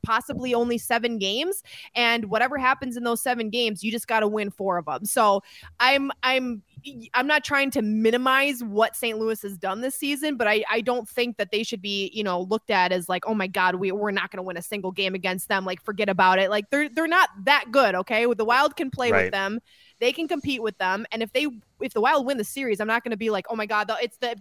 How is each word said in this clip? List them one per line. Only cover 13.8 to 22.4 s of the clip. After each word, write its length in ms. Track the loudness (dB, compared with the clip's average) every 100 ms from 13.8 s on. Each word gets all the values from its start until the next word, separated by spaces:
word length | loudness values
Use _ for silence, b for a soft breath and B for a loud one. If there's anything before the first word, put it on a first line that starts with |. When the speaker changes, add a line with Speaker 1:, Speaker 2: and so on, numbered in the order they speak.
| -2
Speaker 1:
we're 200 | -2 -2
not 180 | -2 -4
gonna 140 | -6
win 140 | -8 -8
a 40 |
single 300 | -8 -6 -6
game 240 | -2 -2 -2
against 320 | -2 -4 -2
them. 180 | -2 -2
Like, 160 | -6
forget 280 | -6 -2 0
about 280 | 4 6 6
it." 100 | 4
Like, 180 | 0 0
they're, 200 | 0 0
they're 180 | -2 2
not 220 | 4 2 2 2
that 200 | 2 4
good, 240 | 4 4 2
okay? 300 | 0 0 2
The 140 | 2 2
Wild 300 | 4 2 0
can 160 | -6
play 200 | -2 2
Speaker 2:
Right. 120 | 4
Speaker 1:
with 80 | 2
them. 300 | 0 -4 -6 -10 b b b
They 120 | -2
can 160 | -2 -4
compete 340 | -4 -4 -4
with 160 | -4 -2
them. 280 | -2 -2 -4
And 120 | -6
if 80 | -4
they, 140 | -2 -2 -6 _ -8
if 120 | -4
the 80 | 0
Wild 240 | 2 2 0
win 120 |
the 60 | -2